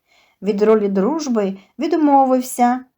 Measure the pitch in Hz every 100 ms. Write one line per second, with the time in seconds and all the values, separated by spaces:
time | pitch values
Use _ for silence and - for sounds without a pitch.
0 | _ _ _ _ 190 202 214 220 202 196
1 | 196 320 269 226 202 190 _ - 311 330
2 | 294 277 262 254 247 - 240 254 254